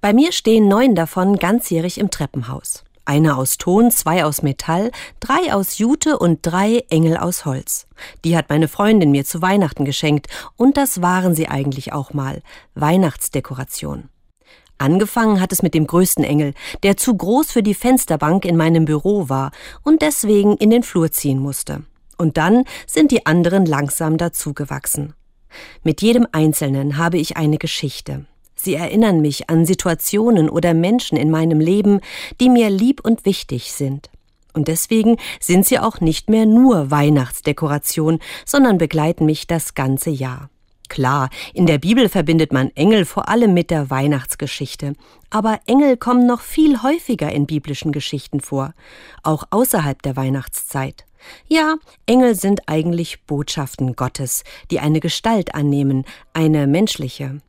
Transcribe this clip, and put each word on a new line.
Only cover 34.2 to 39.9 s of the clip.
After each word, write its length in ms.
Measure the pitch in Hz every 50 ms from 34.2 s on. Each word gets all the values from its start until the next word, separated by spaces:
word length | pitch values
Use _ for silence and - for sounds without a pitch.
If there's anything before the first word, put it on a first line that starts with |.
| _ _ _ _ _ _
Und 160 | _ 165 143
deswegen 500 | 151 160 170 - - 226 220 214 226 233 - - - - -
sind 280 | - - 175 185 196
sie 100 | - -
auch 240 | - - 226 - -
nicht 260 | 175 160 - - - -
mehr 160 | 214 220 220
nur 420 | 214 214 233 254 262 240 170 143 135
Weihnachtsdekoration, 1300 | 151 147 143 147 151 143 127 123 - - - - 143 - 160 147 143 147 - - - - 156 156 165 156 - - - - -
sondern 340 | - - 285 269 247 208 175
begleiten 480 | 165 147 - 160 151 160 170 - 160
mich 180 | 156 156 156 -
das 300 | - 170 160 - - -
ganze 340 | - 135 131